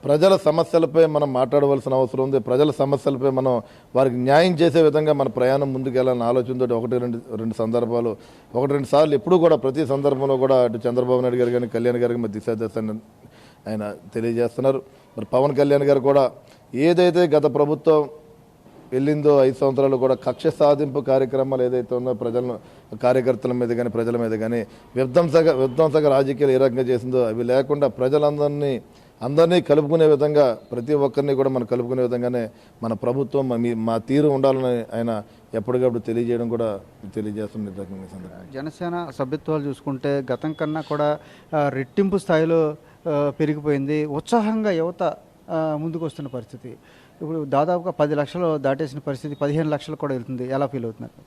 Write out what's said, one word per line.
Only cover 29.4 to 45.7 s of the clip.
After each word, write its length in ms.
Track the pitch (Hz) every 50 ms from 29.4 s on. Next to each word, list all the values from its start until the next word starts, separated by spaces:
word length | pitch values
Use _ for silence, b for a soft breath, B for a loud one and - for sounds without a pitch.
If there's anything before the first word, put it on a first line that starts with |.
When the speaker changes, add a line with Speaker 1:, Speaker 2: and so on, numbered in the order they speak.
| 165 165 175 180
Speaker 1:
కలుపుకునే 460 | 147 - 143 147 147 143 156 165 160 151
విధంగా 500 | 151 139 143 151 151 147 143 127 113 104 - -
ప్రతి 220 | - 120 117 120 151
ఒక్కరిని 420 | 143 139 135 - 143 139 143 135
కూడా 140 | 131 135 135
మనం 160 | 135 127 117
కలుపుకునే 360 | 104 127 123 120 120 127 127
విధంగానే 480 | 127 123 120 123 120 123 123 123 117 107 b b b b b b -
మన 100 | 117 113
ప్రభుత్వం, 560 | 101 - 120 123 135 139 - - 139 135 131
మా, 60 | 120
మీ, 180 | 117 117 120 120
మా 240 | 110 113 113 113 113
తీరు 300 | 107 - 131 143 151 151
ఉండాలని 680 | 139 135 135 139 131 131 131 127 123 120 113 - - 113
ఆయన 260 | 117 117 113 107 104 B B B B B -
ఎప్పటికప్పుడు 460 | 113 107 117 123 127 127 127 113 117
తెలియజేయడం 500 | 104 - 113 117 123 117 120 117 120 117
కూడా 300 | 117 113 117 110 104 98 98 - - _ - 98 -
తెలియజేస్తున్న 540 | 113 104 107 104 107 107 101 - 110 107 101
ఈ 20 |
రకంగా 320 | 92 92 98 90 98 95 95
ఈ 40 | 90
సందర్భంగా. 400 | 92 95 90 90 85 92 92 85 139
Speaker 2:
జనసేన 540 | 131 139 156 151 - 180 170 170 175 175 156 127 -
సభ్యత్వాలు 440 | 139 131 139 151 - - 156 156 143
చూసుకుంటే 600 | 143 135 - - - 139 127 - 143 139 143 135 123 127
గతం 200 | 120 - 156 156
కన్నా 280 | 151 165 151 151 160
కూడా, 380 | 151 - 151 147 147 147 147 147 B B B B B B -
ఆ, 140 | 156 147 143
రెట్టింపు 480 | 127 135 135 123 - - 202 196 185 196
స్థాయిలో, 580 | - - 175 156 160 160 165 165 160 151 151 151 b b b b _ 170
ఆ, 240 | 151 143 147 143 135 -
పెరిగిపోయింది. 640 | 156 147 151 151 147 151 147 139 139 139 151 151 151
ఉత్సాహంగా 680 | 151 143 147 - - - 233 214 214 220 220 214 214
యువత, 320 | 190 160 160 170 180 - 190 165 - - - _ _ _ _ -
ఆ, 280 | 170 160 160 156